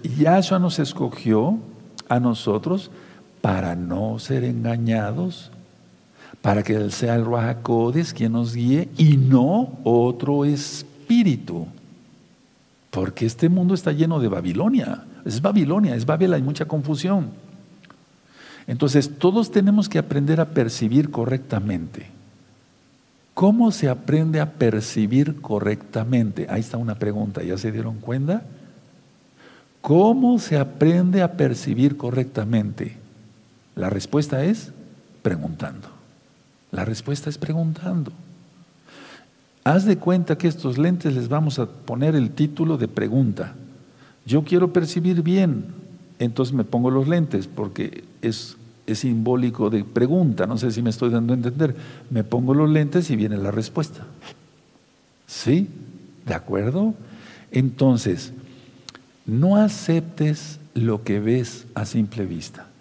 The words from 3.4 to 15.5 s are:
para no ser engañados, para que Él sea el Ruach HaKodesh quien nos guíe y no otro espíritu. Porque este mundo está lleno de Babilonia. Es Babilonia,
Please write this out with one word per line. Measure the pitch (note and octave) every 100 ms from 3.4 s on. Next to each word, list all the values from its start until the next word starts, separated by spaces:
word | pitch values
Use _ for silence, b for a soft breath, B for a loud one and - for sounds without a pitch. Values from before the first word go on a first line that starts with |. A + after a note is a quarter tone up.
para | - F#2 F2+ F2
no | F2 G2 A2 A2+
ser | - C3+
engañados, | B2 A#2+ A#2 A#2 A#2 A2+ G#2 B2 F3+ - - - - _ _ _ _ B B B
para | - G#2
que | G2+ G#2+
Él | G#2
sea | - A#2+ A#2
el | A2+
Ruach | A#2+ A2+ A#2
HaKodesh | A#2 A#2 A#2 D3 E3
quien | - A#2
nos | A#2 A#2
guíe | A#2 A#2+ C#3+ F3+ -
y | D#3 C#3
no | C3 C3 C3 G#3 B3+ -
otro | - A#2+ B2 A#2+ C#3+ C#3+ C#3+
espíritu. | C#3+ - - - - - A#3+ G3 A#2+ - E2+ E2 - - - _ _ _ _ _ _ _ _ _
Porque | - F#2+ - A#2
este | - E3
mundo | F#3 F3+
está | F#3 F3+
lleno | D3 E3 D#3+
de | A2+
Babilonia. | F#2+ F2+ F#2 G3+ C4 - - - B -
Es | G#2
Babilonia, | F#3